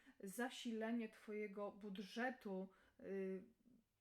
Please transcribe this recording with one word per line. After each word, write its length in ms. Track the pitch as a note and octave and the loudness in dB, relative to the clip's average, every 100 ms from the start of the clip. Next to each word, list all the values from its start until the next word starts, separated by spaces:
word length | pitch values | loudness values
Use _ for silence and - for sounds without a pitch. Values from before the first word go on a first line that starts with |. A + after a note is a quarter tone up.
| - - | -10 -8
zasilenie 840 | G3 G#3 A#3+ - A#3+ A3 A3 A#3 A3 | -4 0 0 0 0 2 4 4 2
twojego 640 | - - G#3 G#3 G3+ G3+ | -4 -4 0 0 0 -2
budżetu, 960 | G#3 G#3 F#3+ F#3+ A#3 B3+ B3 G#3 F#3+ F#3+ - - - | -2 -4 -4 -2 2 2 2 -2 0 -2 -8 -20 -10
e, 40 | F3+ G3 F#3+ F#3+ - - - - _ _ | -2 2 2 0 -4 -16 -20 -20 _ _